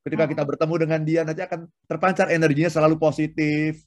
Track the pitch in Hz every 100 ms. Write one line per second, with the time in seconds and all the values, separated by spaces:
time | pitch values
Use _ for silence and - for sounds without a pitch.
0 | - 151 156 151 143 - 160 165 160 160
1 | 156 160 160 160 180 170 170 _ _ 160
2 | 185 185 185 165 160 143 170 160 156 160
3 | 156 147 151 160 151 151 156 156